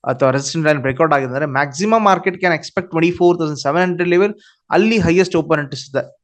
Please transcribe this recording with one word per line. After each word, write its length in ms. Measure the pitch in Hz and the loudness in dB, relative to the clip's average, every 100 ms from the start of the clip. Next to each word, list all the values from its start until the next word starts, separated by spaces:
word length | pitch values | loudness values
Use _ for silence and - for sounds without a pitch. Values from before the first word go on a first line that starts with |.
| 131 | -4
ಅಥವಾ 180 | 131 135 135 | 2 2 2
ರೆಸಿಸ್ಟೆನ್ಸ್ 280 | 135 165 151 | -4 -2 0
ಲೈನ್ 120 | 147 135 | 0 -2
ಬ್ರೇಕ್ಔಟ್ 280 | 135 160 143 | 0 2 2
ಆಗಿದೆ 140 | 131 | 0
ಅಂದ್ರೆ, 160 | 131 151 135 | -6 -4 -2
ಮ್ಯಾಕ್ಸಿಮಮ್ 460 | 143 135 214 226 202 | -4 -2 0 2 4
ಮಾರ್ಕೆಟ್ 280 | 185 190 180 180 | 2 0 -2 -2
can 80 | 160 | -2
expect 300 | - - 180 165 | -4 -8 -4 0
twenty-four 360 | 170 170 175 170 | 0 2 2 2
thousand 200 | 156 143 139 | -2 -2 -2
seven 160 | 160 185 | 0 0
hundred 240 | 175 175 175 | -2 0 2
level, 160 | 208 208 _ _ _ 170 | 0 -4 _ _ _ 0
ಅಲ್ಲಿ 200 | 214 226 170 | 2 2 2
ಹೈಯೆಸ್ಟ್ 300 | 175 180 170 | 2 2 0
ಓಪನ್ 200 | 160 156 | 0 -2
ಇಂಟ್ರೆಸ್ಟ್ 260 | 139 135 - | -2 -12 -6
ಇದೆ. 100 | 135 - - | -6 -6 -14